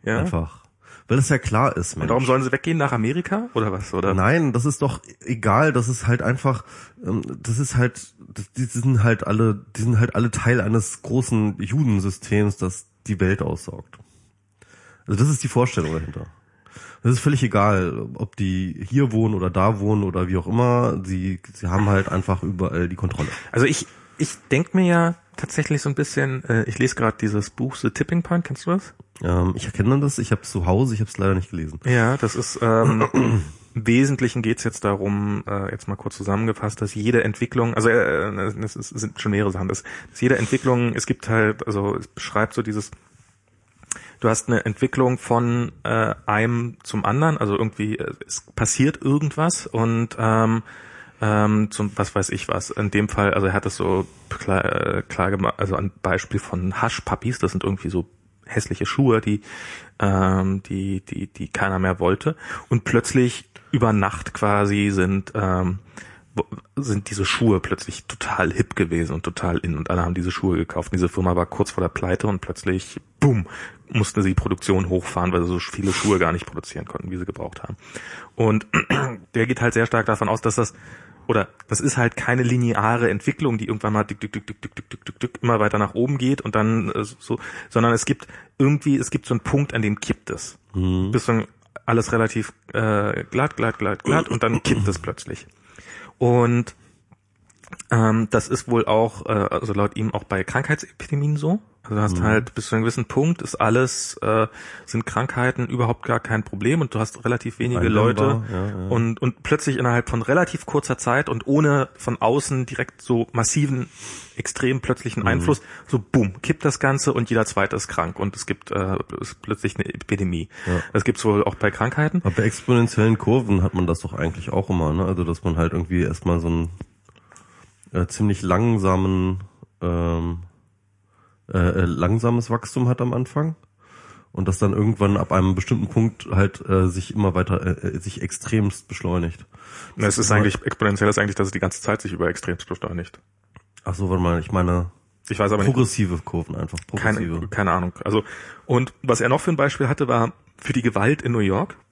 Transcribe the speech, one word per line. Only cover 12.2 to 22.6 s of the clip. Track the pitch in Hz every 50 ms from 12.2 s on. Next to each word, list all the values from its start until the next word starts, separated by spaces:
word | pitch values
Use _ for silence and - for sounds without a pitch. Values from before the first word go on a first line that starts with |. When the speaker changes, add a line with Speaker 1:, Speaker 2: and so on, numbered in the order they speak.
| - - 107 104 104 104 98 -
Speaker 2:
das | 95 92 92 - - _ _ _ _ -
die | 107 87
Welt | 92 92 98 -
aussaugt. | - 76 76 - - - - 101 - _ - - - _ _ _ _ _ _ _ _ _ _ _ - _ - - - - - _ _ -
Also | 104 101
das | 123 147
ist | 151 127 -
die | 123
Vorstellung | - 120 123 127 - - 82 76 80
dahinter. | 80 80 - 76 - 80 - - _ _ _ _ _ _ - - - - - - - _
Das | 117 127
ist | 120
völlig | - 147 147 127
egal, | 127 117 95 107 101 107 104 95 92 85 67 55 55 57 64
ob | - 110 104 -
die | - 101 95 92 92 95 92 80 - 92 92
hier | 120 139 139 127
wohnen | 110 110 113 110 107
oder | 95 90 92
da | 87 95 92 104 113 101
wohnen | 98 104 107 101 101
oder | 92 85 90 90 90
wie | 95 92
auch | 82
immer. | 90 104 117 123 123 123 120 123 120 - - 95
Sie, | 95 95 90 92 95 92 - _ -
sie | - - - 87
haben | 90 98 104 101
halt | 101 98 95 -
einfach | - 92 92 - 95 85 -
überall | 82 101 87